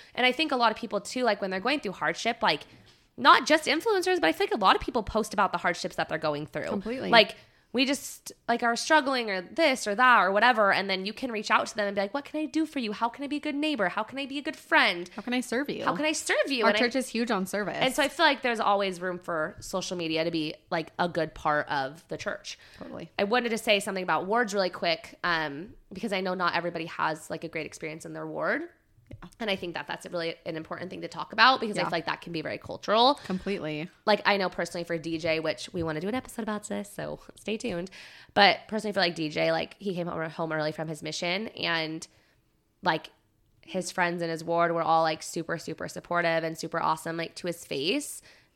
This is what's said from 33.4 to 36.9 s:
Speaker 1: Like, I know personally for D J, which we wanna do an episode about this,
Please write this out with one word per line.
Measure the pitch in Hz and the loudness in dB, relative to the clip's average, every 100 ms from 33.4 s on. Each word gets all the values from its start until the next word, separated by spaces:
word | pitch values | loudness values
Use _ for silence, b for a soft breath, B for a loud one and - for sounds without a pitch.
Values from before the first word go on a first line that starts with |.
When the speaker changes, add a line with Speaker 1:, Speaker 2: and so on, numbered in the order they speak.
| 196 196 151 151 170 _ - | -4 -6 -4 -6 -8 _ 2
Speaker 1:
Like, | 208 | 2
I | - 202 | 4 2
know | 180 | 2
personally | - 175 180 | -2 -6 -6
for | 170 170 | -4 -4
D | 165 160 | -4 -4
J, | 165 160 | 0 0
which | 156 151 - | -2 -4 -6
we | 185 | -4
wanna | 165 156 | -2 -2
do | 190 | -4
an | |
episode | 254 - - | -4 -6 -8
about | 220 208 - | -6 -6 -6
this, | 202 196 | -8 -8